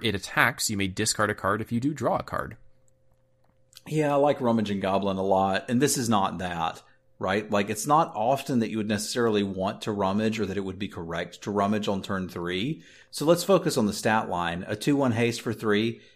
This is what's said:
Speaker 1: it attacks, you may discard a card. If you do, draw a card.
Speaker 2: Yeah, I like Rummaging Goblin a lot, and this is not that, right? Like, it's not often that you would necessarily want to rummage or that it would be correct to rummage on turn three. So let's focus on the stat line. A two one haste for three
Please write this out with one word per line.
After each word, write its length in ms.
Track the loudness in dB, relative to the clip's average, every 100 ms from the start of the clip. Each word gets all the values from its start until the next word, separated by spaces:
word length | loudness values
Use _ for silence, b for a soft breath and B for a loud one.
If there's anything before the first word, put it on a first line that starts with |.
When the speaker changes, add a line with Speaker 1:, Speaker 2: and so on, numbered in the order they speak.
Speaker 1:
it 100 | -2
attacks, 560 | -4 -4 2 2 2 -4
you 60 | -2
may 100 | -2
discard 420 | -2 -2 0 0
a 40 |
card. 260 | 0 -2 -2
If 120 | -2
you 80 | -2
do, 120 | -2
draw 240 | -2 -2 -2
a 60 |
card. 340 | -4 -6 -6 -10 -20 -20 _ _ _ _ _ _ _ _ _ -20 -6
Speaker 2:
Yeah, 240 | 0 2
I 40 | 4
like 240 | 4 4
Rummaging 400 | 4 2 2 0
Goblin 360 | 2 2 0 0
a 60 |
lot, 460 | 2 4 4 2 0
and 140 | 2
this 160 | 2 2
is 100 | 2
not 300 | 2 2 -2
that, 420 | -6 -2 -4 -4 -18 b _ -6
right? 320 | 0 0 0
Like, 180 | 0 0
it's 160 | -2 2
not 260 | 4 4
often 460 | 0 0 0 0 0
that 100 | 0
you 60 | -2
would 120 | -2
necessarily 540 | -2 -2 0 2 2
want 400 | 0 -2 -4 -4
to 100 | -4
rummage 460 | -2 0 2 0 0
or 80 | -4
that 100 | -4
it 80 |
would 140 | -6 -6
be 100 | -8
correct 540 | -8 -8 -6 -6 -8
to 80 | -4
rummage 380 | 0 2 0 0
on 140 | -4
turn 260 | -2 -4 -4
three. 540 | -6 -4 -2 -4 -6 B B B
So 140 | -4
let's 180 | 2 2
focus 320 | 4 2 4 0
on 100 | 0
the 60 |
stat 360 | 0 2 2 0
line. 340 | -2 -2 -4 -6
A 80 | -4
two 200 | 0 2
one 160 | 2
haste 280 | 2 0 0
for 120 | -4
three 480 | -4 2 2 2 -2 B